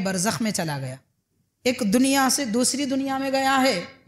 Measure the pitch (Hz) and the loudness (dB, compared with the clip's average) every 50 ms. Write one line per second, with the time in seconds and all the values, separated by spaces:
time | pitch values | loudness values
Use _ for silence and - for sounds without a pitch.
0 | 185 190 190 185 170 226 190 - 233 214 - - 175 160 147 139 131 127 131 135 | -2 -2 -2 0 0 -2 -2 -2 -2 -2 -2 -2 -4 -4 -4 -6 -6 -8 -10 -12
1 | _ _ _ _ _ _ _ _ _ _ _ _ - 247 262 - 247 196 190 254 | _ _ _ _ _ _ _ _ _ _ _ _ -2 -2 -2 0 0 2 4 4
2 | 262 269 269 277 269 254 254 294 285 233 202 247 254 - - 262 294 254 277 269 | 4 4 4 4 4 2 2 0 -2 0 0 0 0 0 0 -2 -2 -2 -2 -2
3 | 269 269 269 269 269 269 269 269 269 269 277 269 254 269 220 175 170 - - - | -2 -2 -4 -4 -2 -2 -2 0 2 2 2 4 2 2 0 -2 -4 -8 -14 -12
4 | _ | _